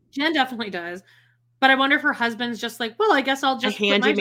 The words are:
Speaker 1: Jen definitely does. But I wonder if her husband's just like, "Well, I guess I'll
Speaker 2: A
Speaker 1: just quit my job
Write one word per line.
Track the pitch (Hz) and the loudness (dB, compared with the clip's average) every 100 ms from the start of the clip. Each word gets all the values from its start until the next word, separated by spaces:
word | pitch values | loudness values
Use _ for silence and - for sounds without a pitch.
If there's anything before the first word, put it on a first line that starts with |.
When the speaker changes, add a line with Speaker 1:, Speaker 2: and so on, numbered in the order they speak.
| _ | _
Speaker 1:
Jen | 277 302 | -4 0
definitely | 311 254 233 214 | 0 0 -4 -8
does. | 185 170 180 - _ _ _ _ _ | -8 -10 -12 -16 _ _ _ _ _
But | 262 | 4
I | 269 | 4
wonder | 269 285 | 4 2
if | |
her | 294 | 0
husband's | 262 233 226 240 226 | -2 -2 -2 -6 -6
just | 233 - | -8 -6
like, | 226 220 | -8 0
"Well, | 427 | 2
I | 285 | 2
guess | 262 269 | 2 0
I'll | 269 254 | 0 0
Speaker 2:
A | |
Speaker 1:
just | 208 208 | -2 -2
quit | 208 202 | 2 2
my | 196 | 2
job | 202 | 2